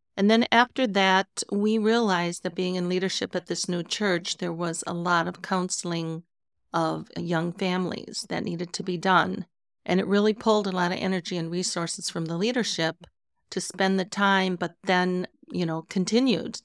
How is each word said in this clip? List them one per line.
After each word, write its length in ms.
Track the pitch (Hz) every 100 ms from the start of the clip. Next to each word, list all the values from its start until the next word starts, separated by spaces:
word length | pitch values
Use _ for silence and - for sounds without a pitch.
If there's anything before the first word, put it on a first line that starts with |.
| _ -
And 120 | 202
then 140 | 226 247
after 360 | 233 247 - 254
that, 560 | 196 190 190 196 - -
we 280 | 202 214 220
realized 640 | 214 233 220 175 175 175
that 120 | 185 180
being 180 | 185
in 140 | 185 180
leadership 460 | 180 185 - 190
at 120 | 180 175
this 220 | 170 -
new 140 | 175
church, 540 | 165 - 208 175 175 -
there 140 | 180
was 300 | 170 170 165 -
a 60 |
lot 360 | 175 175 175 170
of 120 | 185
counseling 840 | - 190 180 - 175 170 165 160 - _ _ _ _
of 360 | 170 160 160 - -
young 360 | 170 170 175
families 760 | 175 190 180 180 - - - -
that 160 | 165
needed 280 | - 170 175
to 80 | -
be 160 | 196 180
done. 480 | 190 180 180 185 - _ _ _ -
And 120 | 180
it 80 | 190
really 280 | 202 214
pulled 320 | 214 226 214 196
a 60 |
lot 200 | 180 175
of 60 | 185
energy 380 | 190 185 165 180
and 140 | 165
resources 600 | 175 180 175 165 - -
from 160 | 180 165
the 100 | 170
leadership 720 | 214 254 208 - 160 - - _ _ _ -
to 100 | 185
spend 380 | - 180 190 190
the 60 |
time, 520 | 190 - 202 196 190 180
but 180 | 170 -
then, 420 | - 180 180 185 180 _ -
you 140 | 180
know, 180 | 165 160 -
continued 640 | 190 175 220 262 202 - -